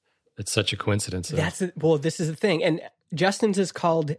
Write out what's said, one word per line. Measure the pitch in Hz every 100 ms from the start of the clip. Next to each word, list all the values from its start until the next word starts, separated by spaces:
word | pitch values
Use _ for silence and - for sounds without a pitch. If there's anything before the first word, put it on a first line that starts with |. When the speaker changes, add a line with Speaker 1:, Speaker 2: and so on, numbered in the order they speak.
| _ _ _ -
Speaker 1:
it's | 104
such | 110 98
a | 107
coincidence, | - 101 - 92 85
though. | 143
Speaker 2:
That's | 160 -
the, | 185 165
well, | 156 156
this | 156 -
is | 160
the | 156
thing. | 208 165
And | 180 165 - _ _
Justin's | 151 185 196 220 190
is | 185
called | - 170 165 147